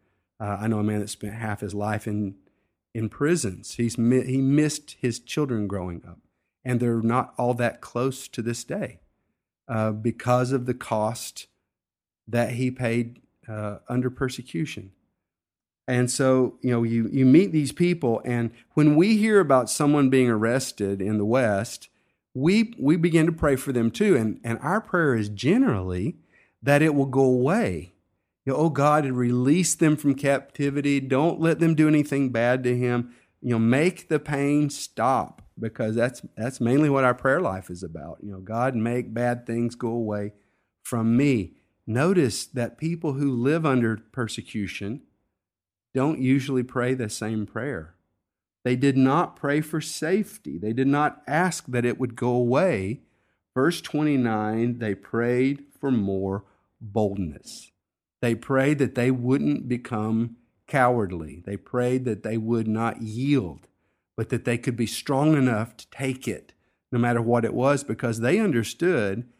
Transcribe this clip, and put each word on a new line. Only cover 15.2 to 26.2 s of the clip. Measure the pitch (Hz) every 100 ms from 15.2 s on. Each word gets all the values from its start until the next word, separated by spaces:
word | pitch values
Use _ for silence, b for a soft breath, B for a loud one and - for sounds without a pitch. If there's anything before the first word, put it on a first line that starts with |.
| _ _ _ _ _ _ -
And | 123 123
so, | - 135 131 127 -
you | 127
know, | 120
you, | 117 117 113
you | 139 127
meet | 143 196
these | 160 139
people, | - 175 170 127 113
and | - 120 117 b b -
when | 151 147
we | 190 220
hear | 214 208
about | 165 131 120
someone | - 147 147 135
being | 131 127
arrested | 110 113 127 127 - 98 98
in | 98 107
the | 104
West, | 123 120 98 107 - - _ _ _ _
we, | 127 151 208 220 -
we | 135 175
begin | 170 165 160
to |
pray | 165 151 135
for | -
them | 123 117
too. | - 208 151
And, | 110 131
and | 117 117
our | 147 196
prayer | - 180 156 117
is | 104
generally | 104 123 220 269 110 92 90 110 -